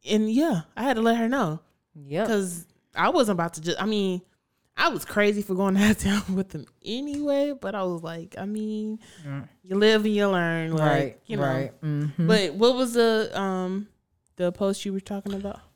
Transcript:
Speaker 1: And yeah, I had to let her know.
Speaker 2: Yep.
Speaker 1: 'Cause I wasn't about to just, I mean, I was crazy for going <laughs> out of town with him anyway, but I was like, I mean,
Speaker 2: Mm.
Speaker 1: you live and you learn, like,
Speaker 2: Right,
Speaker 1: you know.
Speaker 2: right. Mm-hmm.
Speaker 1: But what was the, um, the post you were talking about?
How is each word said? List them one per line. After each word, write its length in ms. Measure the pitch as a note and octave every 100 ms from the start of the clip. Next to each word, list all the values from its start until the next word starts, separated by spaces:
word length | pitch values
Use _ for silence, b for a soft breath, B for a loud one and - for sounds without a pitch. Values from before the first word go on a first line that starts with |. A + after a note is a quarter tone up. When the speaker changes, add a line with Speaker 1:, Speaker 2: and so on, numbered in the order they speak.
Speaker 1:
And 240 | C3 G#3+ G#3+
yeah, 340 | A3+ E4 G3 D#3 -
I 60 |
had 140 | B3 A#3
to 40 |
let 140 | A3+ A#3
her 120 | A3+
know. 320 | C4+ F#3+ D#3 _ _ _
Speaker 2:
Yep. 320 | D#3 C#3+ D3+ A3
Speaker 1:
'Cause 400 | G#3+ F#3+ E3+ - _ _
I 180 | - G3
wasn't 260 | E4 A#3 F#3
about 180 | E3+
to 60 | E3
just, 200 | D#3+ E3
I 60 | G3+
mean, 340 | G#3+ G3 F3+ - _ _ _ _ -
I 120 | E4+
was 160 | G#3+
crazy 380 | - - G#3 G#3
for 120 | G3+
going 220 | F#3 G3 G3
<laughs> 20 |
out 140 | G#3
of 60 | G#3+
town 360 | G3 G3+ G3+
with 160 | F#3+ F#3+
him 140 | D#3+ - _
anyway, 680 | - A3+ D4 C#4+ D4 C#4 C#4+
but 240 | C#4 F#3+ G3+
I 80 |
was 180 | F#3 E3+
like, 320 | E3 E3 F3 -
I 80 |
mean, 540 | F#3+ G#3 G#3+ G#3+ G#3+ A3 B B
Speaker 2:
Mm. 240 | D3 C#3 - _
Speaker 1:
you 140 | F#3 F#3+
live 280 | G#3+ A3
and 80 | G#3+
you 140 | G#3 G3+
learn, 460 | F#3 E3+ E3 D#3+
like, 80 | D#3+ D3+
Speaker 2:
Right, 280 | C#3 C#3 - _
Speaker 1:
you 100 | A3
know. 60 |
Speaker 2:
right. 360 | C#3 C3 C3+ -
Mm-hmm. 440 | D#3 D3 D3 C#3+ E3
Speaker 1:
But 280 | G#3+ F#3
what 200 | D#3+ A#3
was 200 | B3+ B3+
the, 360 | A#3+ A#3 A3 A3 -
um, 460 | G3 F#3 F#3 F#3+ G#3 _ _ _ _
the 160 | _ F3+
post 340 | F3+ G3 G3
you 80 | G3+
were 60 | G3
talking 360 | G3 G3+ G3+
about? 260 | G3 G3+ - -